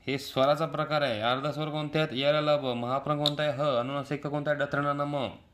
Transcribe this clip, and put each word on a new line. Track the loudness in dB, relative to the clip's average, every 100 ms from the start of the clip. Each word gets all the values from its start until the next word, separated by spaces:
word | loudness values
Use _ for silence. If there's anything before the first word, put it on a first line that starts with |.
| -2
हे | -4
स्वराचा | -2 2 4 4 0
प्रकार | -2 0 0
आहे. | 0 0
अर्ध | 0 0 0
स्वर | -4 -4
कोणते | -4 -2 0
आहेत? | 0
य, | 2 2
र, | 4
ल, | 4 2
ब. | 2
महाप्राण | -2 0 -2 0 0 0
कोणता | 0
आहे? | -2
ह. | 0
अनुनासिक | 0 2 0 -4 -4 -6 -4
कोणता | -4 0
आहे? | 0
ड, |
त्र, | 0 0
न, | 0 0
न, |
म. | -2 -2 -4 -6 -20